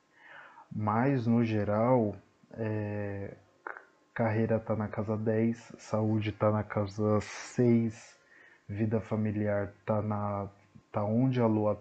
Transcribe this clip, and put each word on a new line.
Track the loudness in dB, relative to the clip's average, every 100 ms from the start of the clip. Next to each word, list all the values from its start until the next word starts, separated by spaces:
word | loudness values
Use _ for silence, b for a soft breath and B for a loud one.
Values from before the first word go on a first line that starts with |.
| _ B B B B B B
Mas, | -4 0 2 2 2 2
no | 2
geral, | 2 2 0 2 4 4 2 -2 -12 _ _
é... | -8 -4 -4 -4 -4 -6 -8 -10 -14 _ _ -16 -16 -18 _ _
carreira | -2 0 2 2 0
tá | 0
na | -2 -2
casa | -4 -4 -2
dez, | 0 2 2 0 -8 -20
saúde | -4 -2 0 0 -2
tá | 0 2
na | 2
casa | 0 -2 -2 0 2 2
seis, | 0 -8 -6 2 4 6 2 -4 -14 -20 B B B B B
vida | -4 0 -2
familiar | -2 -2 -2 -2 -2 -2 -4 -6
tá | -4 -2
na... | -2 -4 -4 -4 -6 -12 _ -20 _
tá | -6
onde | -2 2 2 2
a | 2
lua | 2 0 -2